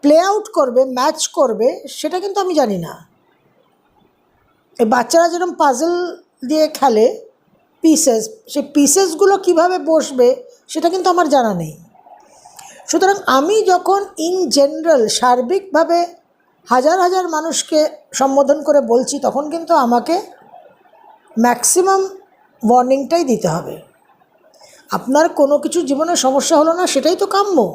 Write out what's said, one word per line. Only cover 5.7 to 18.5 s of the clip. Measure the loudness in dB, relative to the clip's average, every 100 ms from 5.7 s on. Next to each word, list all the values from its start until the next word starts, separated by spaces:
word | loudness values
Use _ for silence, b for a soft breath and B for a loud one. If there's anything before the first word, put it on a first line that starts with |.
| 2 -2 -2 -4 -10 _ _ -4
দিয়ে | 0 0 2
খেলে, | 2 4 2 0 -16 _ _ _ _ _
পিসেস, | 2 2 0 -4 -6 -14 -10
সেই | -8 -4
পিসেসগুলো | 0 2 2 0 2 2 2 2
কিভাবে | 2 2 0 0
বসবে, | 0 0 2 2 2 -6 b b
সেটা | -4 -2
কিন্তু | 0 0
আমার | 0 2
জানা | 2 0 -2
নেই। | -8 -12 -20 _ _ -20 _ B B B B B -4
সুতরাং | 0 2 0 0 0
আমি | 2 0 2
যখন | 0 2 -2 -2 -6 -4
in | -2 0 2
general, | 2 0 0 2 2 0
সার্বিকভাবে | 0 0 0 -4 -2 0 2 0 -2 -8 _ _ _ _ 0
হাজার | 2 2 2
হাজার | 2 0 -2 -4
মানুষকে | -4 -6 -2 0 0 -4 _ -2
সম্বোধন | 0 2 2